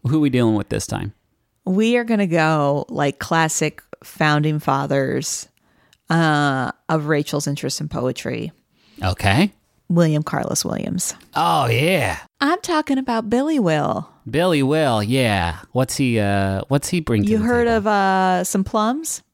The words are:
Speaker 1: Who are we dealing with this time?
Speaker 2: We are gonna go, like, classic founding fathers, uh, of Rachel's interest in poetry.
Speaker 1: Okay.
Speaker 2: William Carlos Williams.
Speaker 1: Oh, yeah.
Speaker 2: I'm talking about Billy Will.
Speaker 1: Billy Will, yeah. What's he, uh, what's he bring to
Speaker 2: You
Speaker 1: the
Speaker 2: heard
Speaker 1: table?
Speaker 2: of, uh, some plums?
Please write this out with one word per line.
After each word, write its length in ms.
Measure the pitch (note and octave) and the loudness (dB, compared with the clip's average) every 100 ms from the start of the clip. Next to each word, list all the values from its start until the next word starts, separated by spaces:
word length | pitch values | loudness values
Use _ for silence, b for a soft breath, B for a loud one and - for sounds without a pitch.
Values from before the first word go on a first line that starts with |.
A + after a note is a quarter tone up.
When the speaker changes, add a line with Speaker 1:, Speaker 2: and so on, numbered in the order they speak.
| - | 0
Speaker 1:
Who 100 | D#3 | 2
are 40 | |
we 100 | D3 | 2
dealing 240 | B2 A#2 G#2+ | 2 2 2
with 140 | G2 | -2
this 180 | A2 - | -6 -4
time? 260 | G2+ F#2+ - _ _ _ _ | -6 -8 -12 _ _ _ _
Speaker 2:
We 320 | - F#3 A3+ A#3+ | -4 0 2 0
are 60 | A#3 | 0
gonna 200 | A3 G3 | 0 2
go, 580 | E3 D#3 D#3 C#3+ C#3+ - | 2 2 2 2 0 -4
like, 300 | D#3+ C#3+ - | -2 -2 -4
classic 640 | - E3 D#3+ - D#3 - _ - | -2 0 0 0 -4 -6 _ -20
founding 540 | - - D#3 D3 D3+ D3+ | -20 -2 2 2 2 0
fathers, 920 | - C#3 C#3+ C#3 C3 C3 D#3 - - _ b b b b _ | -2 -2 0 0 0 -2 -4 -8 -10 _ b b b b _
uh, 640 | E3 D#3+ D3 D3 C3 B2 - _ | 2 2 2 2 0 -4 -8 _
of 160 | D#3+ D3 | -4 0
Rachel's 400 | D3+ D3 D3 D3 | 0 0 -4 -4
interest 340 | C#3+ C3+ - | -4 -6 -6
in 60 | D3+ | -6
poetry. 640 | - B2+ - - A2+ A2+ - _ b b b | -4 -4 -4 -8 -8 -8 -12 _ b b b
Speaker 1:
Okay. 480 | F2+ F#2+ G#2 G#2 G3 _ _ _ _ | -6 -2 0 2 2 _ _ _ _
Speaker 2:
William 340 | E3+ E3 D3+ | 2 2 2
Carlos 420 | D3+ D3 - - - | -2 -4 -4 -4 -4
Williams. 480 | - - F3+ - - - - | -6 -4 -6 -6 -10 -8 -2
Speaker 1:
Oh, 320 | E3+ D#3+ B2+ | 0 0 2
yeah. 500 | A#2 D3+ F#3 A2 E2 - _ | 2 2 2 0 -4 -10 _
Speaker 2:
I'm 180 | C#4 F4+ | -2 -2
talking 360 | - D#4+ D4+ C4+ | 0 -2 0 -2
about 320 | C4 A3+ A3 | 0 -4 0
Billy 300 | A#3+ C#4+ D#4 | 0 2 2
Will. 500 | F#3 D3+ C#3+ - D#3+ _ - | 2 2 0 -2 -6 _ -4
Speaker 1:
Billy 340 | B2+ F3+ D#3 | 0 2 2
Will, 400 | C3 D3+ D3 A2 | 2 2 2 2
yeah. 560 | G#2 C3 A#2+ G2+ E2+ E2 - | 2 2 2 2 0 -4 -6
What's 260 | B2 B2+ - | -2 -2 0
he, 220 | C3 A2+ | 0 2
uh, 420 | G2+ G2+ G2 G2 - | 2 0 0 -2 0
what's 220 | C#3+ - | -2 0
he 100 | F3+ | -4
bring 240 | D#3 A2+ | 0 2
to 60 | G#3 | 2
Speaker 2:
You 80 | A3 | 2
Speaker 1:
the 60 | |
Speaker 2:
heard 220 | A3 A#3+ A#3 | 2 2 2
Speaker 1:
table? 120 | A3+ | 2
Speaker 2:
of, 100 | G#3 | 2
uh, 560 | G3+ F#3+ F#3+ F#3 F3+ | 2 2 2 2 0
some 200 | F3+ G3 | 0 -2
plums? 580 | G3 A3+ G#3+ C4+ D#4+ - _ | -2 0 0 -2 -6 -10 _